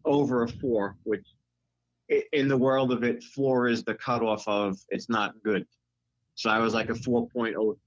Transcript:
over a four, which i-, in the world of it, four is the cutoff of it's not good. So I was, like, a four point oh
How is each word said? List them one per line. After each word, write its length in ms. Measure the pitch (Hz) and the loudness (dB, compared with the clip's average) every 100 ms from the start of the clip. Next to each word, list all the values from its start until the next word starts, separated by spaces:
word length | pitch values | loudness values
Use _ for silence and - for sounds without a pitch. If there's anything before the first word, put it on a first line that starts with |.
over 400 | 156 143 127 123 | 0 2 2 2
a 40 | 117 | 0
four, 500 | - 135 113 98 98 | -2 -2 0 -2 -6
which 220 | - 104 - _ _ _ _ _ _ _ - | -4 -4 -6 _ _ _ _ _ _ _ -2
i-, 120 | 143 - | 0 0
in 140 | 151 139 | 0 2
the 100 | 135 | 2
world 340 | 131 135 131 | 4 2 2
of 120 | 120 | 0
it, 200 | 120 120 | 0 -2
four 440 | - - 135 127 120 | -6 -2 0 2 2
is 160 | 110 | 0
the 120 | - 104 | -2 -6
cutoff 500 | - 120 110 107 - | -4 -2 0 0 0
of 300 | 104 101 95 - | 0 0 -4 -8
it's 180 | 98 - | -8 -2
not 340 | 113 104 - | -2 -2 -4
good. 220 | - 98 - _ _ _ _ _ _ - | -2 -2 -4 _ _ _ _ _ _ -6
So 140 | 117 | 0
I 100 | 110 | 2
was, 140 | 113 | 2
like, 160 | 110 113 | 0 -2
a 60 | 117 | -4
four 340 | 123 120 117 | 0 0 -2
point 260 | 123 113 104 | -2 -4 0
oh 200 | 110 - | -2 -2